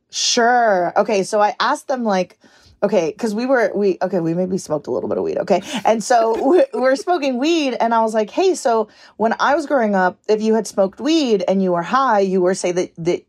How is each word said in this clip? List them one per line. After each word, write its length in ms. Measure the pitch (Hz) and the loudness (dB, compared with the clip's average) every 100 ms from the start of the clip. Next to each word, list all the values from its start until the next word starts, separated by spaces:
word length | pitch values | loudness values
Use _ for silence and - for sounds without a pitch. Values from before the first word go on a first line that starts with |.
| _ | _
Sure. 840 | - - 247 233 247 226 185 170 - | -6 -2 2 2 2 2 2 0 0
Okay, 280 | 214 202 | 0 0
so 160 | 185 214 | 0 0
I 160 | 208 - | 0 0
asked 300 | 226 294 - | -2 -2 -4
them, 160 | 262 | -4
like, 340 | 226 190 180 - _ _ _ - | 0 -2 -2 -10 _ _ _ -4
okay, 300 | 208 202 160 | 0 0 0
'cause 220 | - 226 | -4 -4
we 100 | 208 | -4
were, 260 | 254 262 202 | 0 2 2
we, 240 | 196 202 - | 0 0 0
okay, 200 | 185 190 | -2 -2
we 120 | 165 | -2
maybe 240 | 170 185 185 | -2 -2 -4
smoked 300 | - 151 - | -4 -6 -4
a 40 | |
little 160 | 117 - | -6 -2
bit 100 | - | -4
of 60 | |
weed, 120 | 82 - | -2 -4
okay? 220 | 185 185 - 254 | 0 0 -2 -2
And 180 | 233 226 | 0 0
so 400 | - 233 226 226 | 2 2 2 0
<laughs> 60 | 269 | 2
we, 160 | 349 269 | 2 2
we're 240 | - 262 277 | 0 0 0
smoking 420 | 359 349 277 240 | 0 -2 -2 -2
weed, 360 | 302 339 277 233 | 0 0 -2 -2
and 140 | 233 | 0
I 80 | 226 | 2
was 120 | 226 | 0
like, 160 | 220 214 | 0 -2
"Hey, 240 | - 381 | 0 0
so 340 | 311 262 226 214 - - - | 0 0 0 -2 -8 -18 -4
when 160 | 226 - | -2 0
I 160 | 233 | 0
was 120 | 302 277 | 0 0
growing 280 | 277 214 | 0 2
up, 240 | 196 180 - - | 2 0 -2 -2
if 120 | 214 | 0
you 140 | 220 | 2
had 120 | 220 - | 0 0
smoked 320 | - 190 - | -2 -2 -2
weed 460 | 262 320 254 202 - | -2 0 2 0 2
and 160 | 196 | 0
you 100 | 185 | 2
were 100 | 170 | 0
high, 380 | 170 254 269 208 | 0 0 2 2
you 200 | 196 185 | 2 2
were 140 | 180 | 0
say 180 | 185 180 | 0 -2
that, 180 | 180 - - | -2 -4 -4
that 280 | 165 - | -4 -4